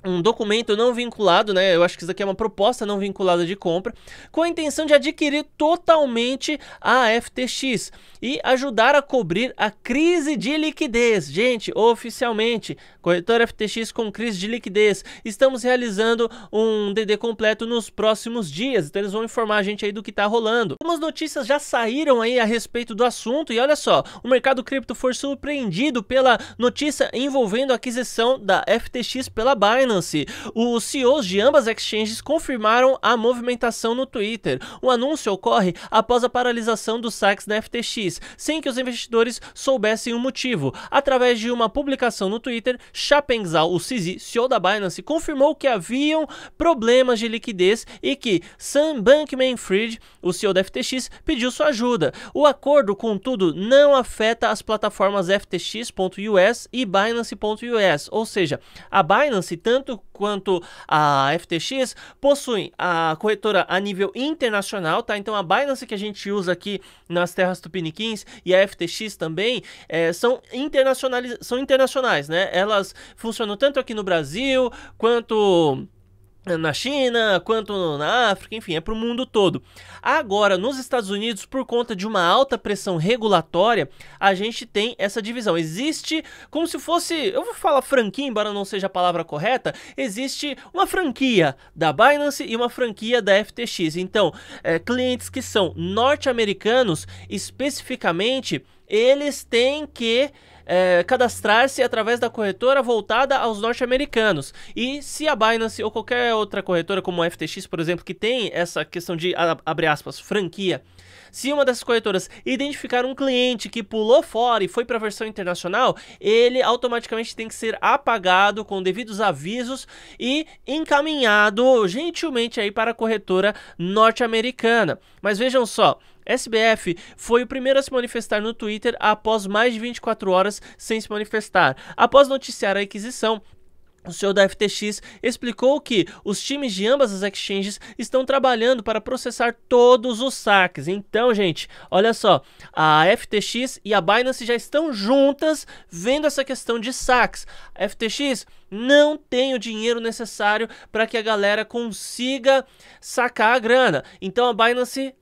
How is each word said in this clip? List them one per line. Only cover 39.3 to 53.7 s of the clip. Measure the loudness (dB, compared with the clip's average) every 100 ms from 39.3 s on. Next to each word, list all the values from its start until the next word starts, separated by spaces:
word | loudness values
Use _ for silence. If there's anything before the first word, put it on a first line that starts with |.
| -2 -14
soubessem | -6 0 2 2 0 -2
o | -2
motivo. | -4 -4 -2 0 -2 -4 0
Através | 0 2 2 2 2
de | -2
uma | 0 0
publicação | 0 -4 -2 -2 -2 -4
no | -4
Twitter, | -6 -4 -4 -4 -10
Chapeng | -8 2 2 2 -2
Zhao, | 0 0 2
o | 0
C | -2 -4
Z, | -4 -6
C | -6 -2
E |
O | 0
da | 2
Binance, | 2 0 -4 -6
confirmou | -4 -4 -2 2 2
que | 4 0
haviam | 0 -2 -2 2 0 -2 -8 -20 _
problemas | 2 2 4 4 4 0
de | -2
liquidez | -6 -8 2 2 2 -4 -6
e | -4
que | -2 0 -2 -2 -16
Sam | -2 2 2 2
Bankman-Fried, | 6 4 4 -2 -2 -2 -2 -2 -2 -8 -18 _
o | -6
C | -2 2
E |
O |
da | 2
F | 0
T | -6
X, | -4 -6 -8 -8
pediu | -4 0 -2
sua | 0 0
ajuda. | 2 0 0 0 -4 -10
O | 2 2
acordo, | 2 2 4 4
contudo, | -2 -4 -4 -4 0 0
não | 0 4